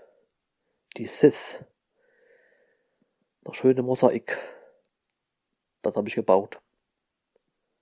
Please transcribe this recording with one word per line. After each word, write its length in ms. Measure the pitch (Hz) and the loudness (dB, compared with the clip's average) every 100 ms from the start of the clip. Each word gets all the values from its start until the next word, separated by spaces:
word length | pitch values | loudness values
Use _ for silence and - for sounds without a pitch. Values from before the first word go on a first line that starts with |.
| - _ _ _ _ _ _ _ _ - | -20 _ _ _ _ _ _ _ _ -12
die 100 | 110 | -10
Sith. 580 | - 147 - - - - _ _ _ _ _ _ _ _ _ _ _ _ _ _ _ _ _ | 4 4 4 -14 -18 -20 _ _ _ _ _ _ _ _ _ _ _ _ _ _ _ _ _
Das 140 | - - | -16 0
schöne 260 | 131 131 | 2 2
Mosaik. 560 | 123 127 123 113 - - - - - _ _ _ _ _ _ _ _ _ _ _ | 0 2 2 0 -6 -10 -10 -20 -20 _ _ _ _ _ _ _ _ _ _ _
Das 140 | - 107 | -6 -4
hab 100 | 104 | -6
ich 80 | |
gebaut. 460 | - 101 95 101 - _ _ _ _ _ _ _ _ _ _ _ _ | -4 2 2 2 -14 _ _ _ _ _ _ _ _ _ _ _ _